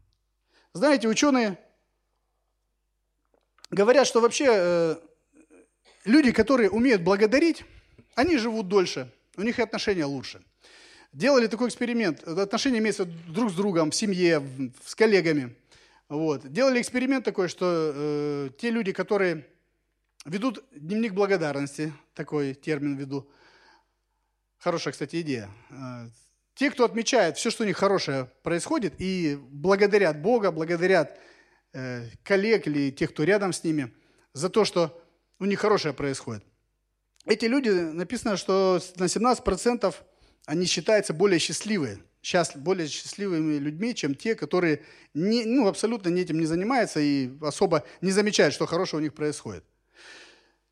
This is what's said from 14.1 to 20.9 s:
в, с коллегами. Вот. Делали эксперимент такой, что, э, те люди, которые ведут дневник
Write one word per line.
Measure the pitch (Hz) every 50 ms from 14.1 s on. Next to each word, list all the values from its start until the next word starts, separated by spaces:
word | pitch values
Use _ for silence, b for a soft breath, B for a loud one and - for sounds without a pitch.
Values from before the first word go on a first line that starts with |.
| 190 180 180 170 165 151
в, | 139 139 131 131 135 123 - - -
с | - -
коллегами. | - 220 226 208 185 160 165 156 147 131 120 117 _ _ b b b b b b b b -
Вот. | 147 147 160 156 143 131 117 135 143
Делали | 196 262 269 254 240
эксперимент | 226 - - 254 254 262 269 262 -
такой, | 226 190 - 185 170
что, | - - 185
э, | 180 175 165 160 156 135 143 147 151 147 147 147 147 147 143 143 135 127 -
те | - 233
люди, | 226 233 220 190 180
которые | - 185 - 214 202 196 180 165 156 - - _ _ _ _ _ _ _ _ _ _ _ _ _ _ -
ведут | 139 160 202 214 262 220 - - _ -
дневник | 147 147 160